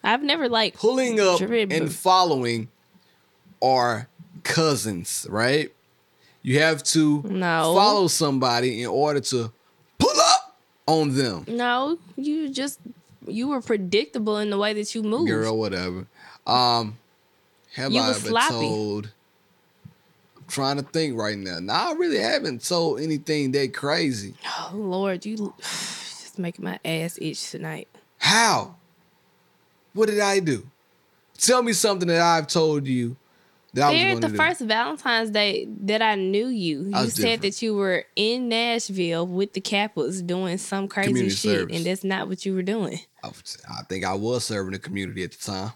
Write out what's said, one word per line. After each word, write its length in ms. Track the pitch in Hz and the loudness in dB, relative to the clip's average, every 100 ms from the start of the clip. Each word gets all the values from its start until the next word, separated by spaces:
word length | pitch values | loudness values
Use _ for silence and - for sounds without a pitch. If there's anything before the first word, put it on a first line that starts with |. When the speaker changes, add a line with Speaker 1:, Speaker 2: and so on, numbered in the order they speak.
| 196 | 2
Speaker 1:
I've 180 | 240 | 0
never, 240 | 294 311 254 | 2 0 2
like, 280 | 226 214 - | 2 0 2
Speaker 2:
Pulling 420 | 214 262 254 226 | 2 2 2 4
up 200 | 196 180 | 4 4
Speaker 1:
driven 360 | 190 233 208 160 | 2 0 2 0
Speaker 2:
and 180 | 160 | 0
following 760 | 160 185 185 180 139 120 117 110 _ _ _ _ _ _ _ _ _ | 0 4 6 6 2 0 -2 -4 _ _ _ _ _ _ _ _ _
are 460 | 127 131 120 110 123 _ - - | 2 4 2 0 -6 _ -20 -12
cousins, 840 | - - 160 135 110 92 - - - | -4 2 2 2 -2 -4 -6 -8 -4
right? 440 | 104 117 143 156 _ _ _ _ _ _ _ | 0 2 2 0 _ _ _ _ _ _ _
You 160 | - 135 | 0 4
have 220 | 156 156 - | 4 2 2
to 380 | 160 156 147 | 4 4 2
Speaker 1:
No. 500 | 139 190 180 165 160 185 | 0 -2 0 2 4 6
Speaker 2:
follow 320 | 208 208 180 | 6 6 2
somebody 760 | - 151 135 127 120 127 110 | 2 2 2 2 2 0 -2
in 60 | 120 | -2
order 320 | 107 147 143 | 0 2 0
to 320 | 117 127 113 - _ _ _ _ 494 622 679 740 - _ _ _ - | 0 -2 -2 -8 _ _ _ _ 2 4 6 6 2 _ _ _ 0
on 280 | 160 147 131 | 2 2 2
them. 300 | 127 90 - | 0 -2 -6
Speaker 1:
No, 500 | 233 240 247 277 330 - - | -2 0 0 -2 -4 -8 -8
you 340 | 277 302 302 | -4 -4 -4
just, 300 | 262 277 - - - _ _ - | -4 -6 -6 -18 -20 _ _ -8
you 200 | 214 262 | -4 -2
were 120 | 277 | -4
predictable 760 | 226 220 185 202 294 262 214 208 | 0 -2 2 0 0 -2 -2 0
in 120 | 214 | 0
the 80 | 196 | 0
way 160 | 208 | 0
that 200 | 214 208 226 | -2 -4 -4
you 80 | |
moved. 240 | 214 226 339 | -2 0 2
Speaker 2:
Girl, 280 | 110 110 110 | 2 2 0
whatever. 500 | 107 92 92 92 92 _ - - - | 0 -2 -4 -6 -10 _ -20 -14 0
Um, 500 | 123 123 120 110 113 _ _ _ _ _ _ _ - | 2 4 2 -2 -8 _ _ _ _ _ _ _ -8
have 160 | 135 | -2
Speaker 1:
You 100 | 233 | 0
Speaker 2:
I 60 | 262 | 0
Speaker 1:
was 80 | 240 | -2
Speaker 2:
ever 120 | - | -2
Speaker 1:
sloppy. 240 | 226 277 - | 0 0 0
Speaker 2:
told, 560 | - 107 107 104 107 _ _ _ _ _ _ _ - _ _ _ _ _ | -2 -2 -4 -4 -8 _ _ _ _ _ _ _ -20 _ _ _ _ _
I'm 60 | - | -10
trying 300 | - 135 143 | -4 -2 -2
to 60 | |
think 340 | 143 160 156 117 | -2 -2 -2 -2
right 200 | 107 101 | -4 -4
now. 220 | 95 85 | -6 -8
No, 140 | 90 | -4
I 200 | 117 247 | -2 -2
really 260 | 320 349 294 | -2 0 0
haven't 440 | - 302 226 120 - | 0 0 -2 -6 -2
told 320 | 175 165 120 | 0 0 -2
anything 520 | 156 151 - 151 139 | -2 -4 -2 -2 0
that 200 | 139 135 | 0 -2
crazy. 600 | - 143 165 160 117 98 - - | -4 -2 0 0 -2 -8 -12 -10
Speaker 1:
Oh, 260 | - - | -10 -8
Lord, 520 | 196 208 185 196 180 208 | -8 -4 -2 -2 -4 -6
you 280 | 214 202 - | -6 -8 -8
<sighs> 40 | |
just 760 | - - - - - - - - | -10 -8 -8 -10 -14 -16 -16 -6
making 260 | 175 - 180 | -6 -6 -8
my 140 | 185 | -8
ass 340 | - 160 165 - | -4 -4 -4 -6
itch 300 | 160 - - | -8 -8 -10
tonight. 360 | 160 160 156 - - _ _ | -10 -10 -10 -14 -20 _ _
Speaker 2:
How? 580 | - 214 226 147 - - _ _ _ _ _ _ _ _ _ _ _ | 2 4 4 2 -2 -12 _ _ _ _ _ _ _ _ _ _ _
What 160 | 190 220 | 0 2
did 100 | 208 | 4
I 200 | 202 196 | 4 2
do? 280 | 165 117 120 _ _ _ _ _ _ - | 2 -2 -4 _ _ _ _ _ _ -2
Tell 260 | - 254 | 4 4
me 100 | 233 | 4
something 340 | 202 220 196 175 | 2 2 2 2
that 140 | 170 | 4
I've 260 | 170 165 151 | 6 4 2
told 380 | 175 160 147 135 | 2 2 2 0
you 280 | 127 120 131 _ _ _ _ _ | -2 -2 -6 _ _ _ _ _
that 100 | - | 2
I 60 | - | 4
was 80 | 320 | 4
Speaker 1:
There, 100 | 370 | 2
Speaker 2:
gonna 60 | 370 330 | 2 0
Speaker 1:
the 40 | |
Speaker 2:
do. 40 | - | 2
Speaker 1:
first 240 | 320 359 | 0 0
Valentine's 680 | 226 220 247 311 269 233 226 | -2 0 -2 -4 0 0 0
Day 360 | 214 208 196 - 208 | 0 0 0 -6 -8
that 200 | 202 214 | -2 2
I 140 | 220 208 | 2 2
knew 320 | 190 202 247 | 2 0 0
you, 440 | 240 175 143 185 | -2 -2 -2 -2
Speaker 2:
I 60 | 202 | 0
Speaker 1:
you 60 | - | 0
Speaker 2:
was 80 | - | 0
Speaker 1:
said 60 | |
Speaker 2:
different. 200 | - 226 | 0 0
Speaker 1:
that 200 | 196 196 | -2 -4
you 140 | 226 208 | -2 0
were 280 | 196 180 - - | 0 0 -2 -2
in 340 | 208 247 240 | 0 0 0
Nashville 760 | 226 233 233 - 190 175 165 175 | 0 0 -2 -4 -4 -2 0 -2
with 280 | 180 202 | -2 -2
the 80 | - | -4
Kappas 640 | - 202 208 - 135 190 175 | -4 -2 -2 -2 -4 -4 -4
doing 320 | 180 185 185 | -4 -2 -4
some 300 | - 196 196 | -4 -6 -4
crazy 200 | - - | -2 0
Speaker 2:
Community 260 | 127 120 196 | 2 0 0
Speaker 1:
shit, 240 | 214 98 | 0 0
Speaker 2:
service. 180 | 92 170 | -2 -4
Speaker 1:
and 80 | 170 | -2
that's 180 | 190 | -4
not 240 | 190 190 - | -4 -4 -4
what 180 | 185 196 | -6 -4
you 80 | |
were 80 | 190 | -4
doing. 360 | 185 220 180 - - _ | -2 -2 -4 -6 -14 _
Speaker 2:
I 40 | - | -16
was, 300 | - - - - | -16 -16 -16 -14
I 140 | 57 | -14
think 220 | - 92 92 | -8 -4 -2
I 80 | |
was 320 | 98 110 123 - | -2 -2 -2 -2
serving 280 | 104 95 | -4 -4
the 60 | 95 | -8
community 440 | - 98 95 - | -8 -6 -6 -6
at 80 | 87 | -8
the 60 | - | -8
time. 340 | - 95 101 | -8 -8 -8